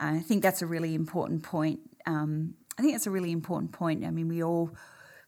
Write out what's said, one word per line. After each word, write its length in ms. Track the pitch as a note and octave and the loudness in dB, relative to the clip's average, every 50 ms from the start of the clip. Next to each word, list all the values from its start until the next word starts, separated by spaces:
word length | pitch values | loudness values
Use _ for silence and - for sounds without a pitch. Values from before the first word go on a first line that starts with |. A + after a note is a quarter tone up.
I 180 | D3 D3+ D#3 E3 | -2 0 0 0
think 240 | E3 - G#3+ G3 F#3+ | 2 2 2 4 4
that's 180 | F#3 F#3 - | 4 4 2
a 60 | F3 | -2
really 260 | E3 E3 E3 E3+ D#3+ D#3+ | -2 -2 0 0 0 0
important 500 | D#3+ D#3+ D#3 - E3+ - - E3 D#3 D#3+ | 0 0 0 0 -2 0 0 -2 -4 -4
point. 360 | - - D#3 D#3 D#3+ - - - - - - - | -2 -2 0 2 0 0 -2 -8 -16 -16 -8 -4
Um, 500 | E3 D#3+ D3+ D3+ D3+ D3+ D#3 D#3+ E3 - - _ - - | -2 0 0 0 0 0 -2 -2 -4 -6 -10 _ -12 -2
I 40 | - | 2
think 120 | B3+ D4+ - | 2 2 2
that's 140 | - - | 2 0
a 40 | G#3 | -2
really 200 | F#3+ F#3+ F3+ E3+ | 0 0 0 0
important 400 | E3+ E3 D#3+ - E3+ - - D#3+ | -2 -2 -2 -2 -2 -2 -2 -4
point. 320 | - - F3 E3 D#3 - - | -4 -2 0 0 0 0 -2
I 80 | E3 | -2
mean, 160 | D#3+ E3 E3 | -2 0 0
we 160 | E3 E3 E3+ E3 | 0 0 0 0
all, 320 | E3 E3+ E3+ E3+ D#3+ E3 - - - - - - - - - - | 2 2 2 0 0 -4 -10 -18 -20 -20 -20 -20 -20 -20 -20 -20